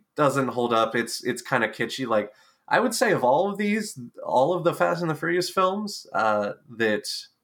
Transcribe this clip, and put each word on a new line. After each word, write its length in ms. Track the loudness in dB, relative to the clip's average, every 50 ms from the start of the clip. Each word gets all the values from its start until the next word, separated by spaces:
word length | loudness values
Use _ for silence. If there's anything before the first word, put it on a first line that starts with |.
| _ _ _
doesn't 320 | 0 0 2 2 0 -2
hold 260 | -2 0 0 0 2 2
up. 220 | 2 2 2 0
It's, 280 | -2 -2 -2 -6 -6 -4
it's 160 | -4 -4 -4
kinda 260 | -4 -2 -2 0 0
kitschy. 400 | 0 -2 -4 -6 -6 -6 -6 -2
Like, 240 | 0 0 0 -2 -4 -8 _ _ _ _ _ _
I 120 | 0 2 2
would 160 | 2 2 0
say 160 | 0 2 2
of 120 | 2 4 4
all 260 | 4 4 4 2 0
of 60 | 0
these, 420 | -2 0 0 0 0 -2 -6 -10 -14 -16 -16 -16 -12 -4
all 280 | 0 2 4 4 4 2
of 100 | 2 0
the 100 | 0 2
Fast 280 | 2 2 2 0 0
and 80 | -2 -2
the 40 | -2
Furious 340 | -2 -2 -2 -2 -2 -2 -2
films, 560 | 0 2 2 2 0 -2 -6 -8 -10 -12 -10 -6 -2
uh, 400 | 0 2 2 2 2 0 -2 -6 -10 _ -10 -2
that, 260 | 0 2 2 2 0 -2 -6 -10 -10 -12 -16 _ _